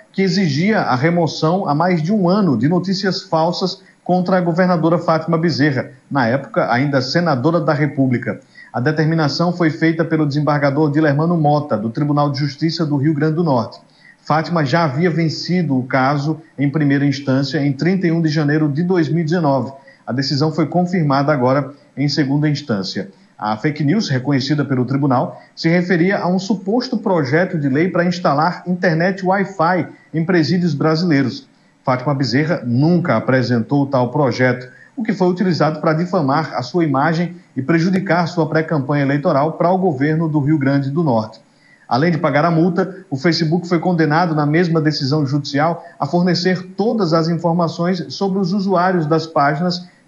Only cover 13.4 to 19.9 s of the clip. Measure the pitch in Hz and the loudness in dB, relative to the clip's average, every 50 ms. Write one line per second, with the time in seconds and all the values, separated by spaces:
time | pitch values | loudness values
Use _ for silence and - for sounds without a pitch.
13.4 | 175 156 135 120 110 - - - - _ _ _ _ - - _ _ - 147 156 | 0 0 0 0 -2 -4 -10 -18 -20 _ _ _ _ -20 -20 _ _ -2 0 0
14.4 | 156 156 175 165 147 123 165 170 170 147 123 143 175 180 151 170 165 156 - - | 0 0 0 0 0 2 2 2 0 0 0 0 0 0 0 0 0 -2 -2 -4
15.4 | - - 175 185 170 143 131 131 123 131 - 135 131 135 147 143 139 156 156 151 | -4 -2 -2 0 0 0 0 -2 -2 0 0 0 2 2 0 0 -2 -2 -4 -6
16.4 | - - _ - 139 143 139 156 147 139 139 143 143 143 135 - - - 131 135 | -8 -16 _ -2 -2 0 0 2 2 2 2 2 2 0 0 -2 -2 0 0 0
17.4 | 143 131 - 156 139 143 131 - - 175 196 185 180 165 160 170 165 156 143 165 | 0 0 -2 -2 0 0 -2 0 0 0 0 2 0 0 0 2 0 0 0 0
18.4 | 151 143 147 156 156 147 135 147 180 180 190 175 160 135 151 170 170 147 175 185 | 0 2 2 2 2 0 0 0 0 2 2 2 2 2 0 0 0 0 0 0
19.4 | 160 143 135 131 113 110 - - - - | 2 2 2 0 -2 -4 -10 -16 -20 -20